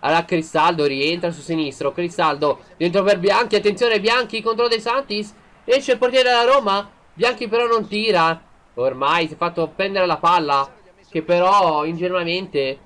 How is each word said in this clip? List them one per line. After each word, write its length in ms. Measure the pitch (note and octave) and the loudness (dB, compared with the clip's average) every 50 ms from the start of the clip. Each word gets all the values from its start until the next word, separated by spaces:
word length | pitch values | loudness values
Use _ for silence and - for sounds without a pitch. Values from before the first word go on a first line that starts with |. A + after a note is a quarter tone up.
Allora 240 | - C#3 D#3 E3 E3 | 0 0 0 0 0
Cristaldo 600 | - - E3+ D#3+ D#3+ - D#3+ D3+ E3+ E3+ D#3+ D3 | 0 -4 -4 -4 -2 -2 0 2 2 2 0 0
rientra 460 | C#3+ C3+ C3+ C#3 D3+ E3+ F3 F3 E3+ | -2 0 0 -2 -2 -2 -2 -4 -6
su 100 | E3+ E3+ | -6 -6
sinistro, 500 | - - E3 D#3+ D#3 C#3+ C3 - - C#3+ | -8 -6 -4 -4 -4 -4 -6 -4 -4 -4
Cristaldo 680 | C#3 - F3 F3 E3+ - E3+ D#3+ D3 C#3+ D3+ D3 C3 - - - - _ | -4 -4 -6 -6 -4 -2 0 0 0 0 0 -2 -2 -2 -6 -20 -8 _
dentro 240 | E3 F3 E3+ G3+ | -4 -2 0 0
per 160 | F#3+ G3 G3+ F#3 | 2 2 2 2
Bianchi, 380 | E3+ G3+ G3 G#3 A#3+ A3 - | 2 0 2 2 0 0 0
attenzione 440 | G#3 G3 G#3 G#3 G3+ A#3+ A#3+ A3+ G#3 | 0 0 0 0 0 0 0 0 0
Bianchi 440 | F#3+ G#3+ A3+ B3 B3 A#3 - A3+ A3 | 0 0 0 0 -2 -2 -6 -6 -4
contro 240 | A3+ A3+ A3 A#3+ A#3+ | -4 0 0 0 0
De 120 | A#3 A3+ | 0 -2
Santis, 540 | G#3+ - A#3 C4+ C#4 - G#3 G#3 G#3 G#3 - - _ - - - _ | -2 -2 -2 -2 -4 -4 -6 -8 -8 -8 -12 -20 _ -20 -20 -20 _
esce 280 | - A#3+ C#4 C4+ - B3+ | 0 0 0 2 0 0
il 40 | A#3 | 0
portiere 320 | B3+ B3 B3 C4 B3+ B3 | 0 2 2 2 4 4
della 140 | B3 A#3+ A#3+ | 4 4 4
Roma, 440 | A#3+ C4+ C#4 A#3+ G3+ G3 G3+ G3+ - - _ _ _ _ | 4 4 4 4 2 -2 -2 -4 -8 -16 _ _ _ _
Bianchi 340 | - F#3 A#3+ B3+ - B3+ G#3+ | -2 -2 -2 -2 -2 -6 -4
però 180 | G3+ A#3 A#3+ | -2 -2 0
non 220 | A#3 A#3 A3+ G#3 G#3+ | 2 0 0 -2 -2
tira, 520 | - G#3 G#3+ A3 G3+ F3 E3 D#3+ E3 D#3+ - _ - _ _ _ _ | -4 -2 0 0 2 2 2 2 0 -2 -8 _ -20 _ _ _ _
ormai 500 | - A#2+ C3 B2+ B2+ C3+ C#3+ D#3+ F3 E3+ | -2 -2 -2 -2 0 0 0 2 0 0
si 80 | D#3+ D#3 | -2 -4
è 40 | - | -4
fatto 340 | E3+ E3+ E3+ F3 E3 D#3 - | -6 -4 -2 -4 -6 -6 -4
prendere 300 | - F#3+ G3 G3 G3 F#3 | -4 -4 -4 0 0 0
la 120 | F3 E3 D3 | 0 0 0
palla, 540 | - E3+ F3 F3 E3 D3 C#3 C#3 C#3 - - - - - _ _ _ _ | 2 2 4 4 2 2 0 0 0 -2 -8 -20 -20 -20 _ _ _ _
che 140 | - E3 D#3+ | -8 -8 -2
però 600 | - F3 F3 F3+ F#3 G3 G3+ F#3+ E3+ D#3 D3+ D3 | 0 2 2 4 4 4 4 4 4 2 0 -2
ingenuamente 920 | D#3+ E3+ E3 F3 F3+ F3+ F#3 F3 E3+ E3+ F3+ F#3+ F3+ - D3 C#3 C3 C3+ - - | -2 -4 -4 -4 -2 -2 -2 -2 -2 -4 -4 -6 -4 -2 -2 -2 -2 -4 -8 -14